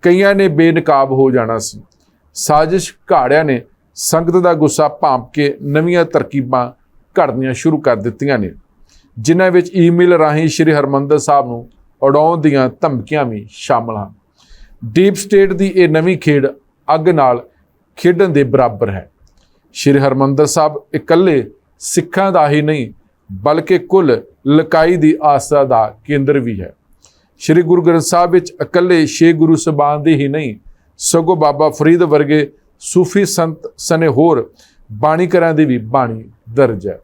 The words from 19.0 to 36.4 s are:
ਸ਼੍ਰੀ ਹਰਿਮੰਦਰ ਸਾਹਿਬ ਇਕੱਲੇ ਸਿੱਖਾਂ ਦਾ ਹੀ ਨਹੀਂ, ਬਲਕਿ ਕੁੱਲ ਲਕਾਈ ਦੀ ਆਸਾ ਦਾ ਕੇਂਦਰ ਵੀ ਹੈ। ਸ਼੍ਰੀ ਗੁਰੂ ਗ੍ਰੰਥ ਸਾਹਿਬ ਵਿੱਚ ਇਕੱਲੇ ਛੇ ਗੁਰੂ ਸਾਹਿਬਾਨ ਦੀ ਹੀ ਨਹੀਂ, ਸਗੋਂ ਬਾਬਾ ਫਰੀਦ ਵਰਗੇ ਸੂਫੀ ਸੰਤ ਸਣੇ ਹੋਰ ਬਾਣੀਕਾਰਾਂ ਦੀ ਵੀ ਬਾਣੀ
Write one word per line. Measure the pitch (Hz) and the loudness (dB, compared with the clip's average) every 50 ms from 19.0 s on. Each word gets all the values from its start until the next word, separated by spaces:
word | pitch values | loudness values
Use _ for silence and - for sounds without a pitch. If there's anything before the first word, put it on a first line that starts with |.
| - _ _ _ _ _ _ _ _ _ _ _ _ _ _ | -10 _ _ _ _ _ _ _ _ _ _ _ _ _ _
ਸ਼੍ਰੀ | - - 139 143 143 | -2 0 2 2 2
ਹਰਿਮੰਦਰ | 135 139 135 135 135 135 139 135 151 | 2 0 0 0 0 0 2 0 0
ਸਾਹਿਬ | 147 - 170 156 151 151 - - _ - | 0 2 0 0 -2 -2 -6 -14 _ -10
ਇਕੱਲੇ | 151 - - 165 170 190 185 160 135 113 - - _ _ _ _ _ | -10 -2 0 2 2 2 2 2 0 -2 -4 -12 _ _ _ _ _
ਸਿੱਖਾਂ | - - - 180 160 - - 185 196 196 | -14 -6 -4 -4 -4 -4 -4 -2 -2 0
ਦਾ | 180 175 151 147 | 2 2 2 2
ਹੀ | 143 151 | 0 0
ਨਹੀਂ, | 151 151 156 147 120 107 - _ _ _ _ _ _ _ | 0 -2 -2 -4 -6 -8 -12 _ _ _ _ _ _ _
ਬਲਕਿ | 98 95 101 143 151 165 160 - 185 - | -16 -6 -2 -2 -2 -2 0 0 -2 -2
ਕੁੱਲ | - - 185 190 175 143 120 110 - - _ _ _ | 0 0 0 2 2 2 0 -2 -4 -12 _ _ _
ਲਕਾਈ | 135 147 156 160 160 - 160 160 170 180 | 2 2 2 2 2 2 2 2 2 2
ਦੀ | 175 151 156 160 156 151 | 2 2 2 2 2 0
ਆਸਾ | 151 143 139 - - 147 143 139 | 0 0 0 0 0 0 0 2
ਦਾ | 131 127 113 110 107 - _ _ | 2 2 0 0 -2 -4 _ _
ਕੇਂਦਰ | - 147 143 139 135 147 143 | -4 -4 -2 0 0 0 0
ਵੀ | 120 117 110 95 | -2 -4 -8 -8
ਹੈ। | 87 - - _ _ _ _ _ _ _ _ _ _ _ _ | -10 -14 -16 _ _ _ _ _ _ _ _ _ _ _ _
ਸ਼੍ਰੀ | _ - - 156 170 | _ -2 0 2 2
ਗੁਰੂ | 180 160 180 180 | 2 2 2 2
ਗ੍ਰੰਥ | 165 175 170 165 | 2 2 2 2
ਸਾਹਿਬ | 156 - - 170 175 175 | 0 0 0 0 0 2
ਵਿੱਚ | 170 180 175 - - - | 2 0 0 -2 -10 -10
ਇਕੱਲੇ | 147 - - 175 175 180 175 165 156 | -10 -2 0 0 2 2 2 2 0
ਛੇ | 143 - - 165 165 165 | -2 0 2 2 2 4
ਗੁਰੂ | 156 160 160 165 | 2 2 2 2
ਸਾਹਿਬਾਨ | 151 - 165 156 143 147 143 151 151 143 | 0 0 -4 -2 0 0 -2 -2 -2 0
ਦੀ | 165 160 | 0 0
ਹੀ | 135 143 | 0 0
ਨਹੀਂ, | 139 139 160 151 123 107 - _ - - _ _ _ _ | -2 -4 -4 -6 -8 -10 -12 _ -20 -20 _ _ _ _
ਸਗੋਂ | _ - - - 165 160 170 185 | _ -6 -2 0 0 2 0 0
ਬਾਬਾ | 160 156 147 139 131 156 151 | 2 2 0 0 0 -2 -2
ਫਰੀਦ | 147 - 147 156 170 175 151 | 0 0 2 2 4 4 2
ਵਰਗੇ | 156 147 147 147 135 151 151 143 143 _ _ _ _ _ _ | 2 2 2 2 2 0 0 0 -2 _ _ _ _ _ _
ਸੂਫੀ | - - - 180 180 180 - 202 202 | -16 -2 0 0 0 2 0 -2 -2
ਸੰਤ | 175 - - 165 165 160 - - - _ | 0 -2 -4 -4 -4 -6 -10 -14 -18 _
ਸਣੇ | _ - - 170 160 165 | _ -4 -2 -2 0 0
ਹੋਰ | 156 123 123 160 170 160 123 113 - _ _ _ _ _ _ _ _ | 0 2 2 2 2 2 0 -2 -8 _ _ _ _ _ _ _ _
ਬਾਣੀਕਾਰਾਂ | 110 104 131 151 156 165 185 175 180 175 165 165 160 | -10 -4 -2 -2 0 0 -2 0 2 0 2 2 2
ਦੀ | 151 156 | 0 0
ਵੀ | 143 123 | 0 0
ਬਾਣੀ | 120 107 110 123 135 131 117 113 110 113 - _ _ | -4 -4 -4 -2 -2 -2 -2 -6 -10 -14 -18 _ _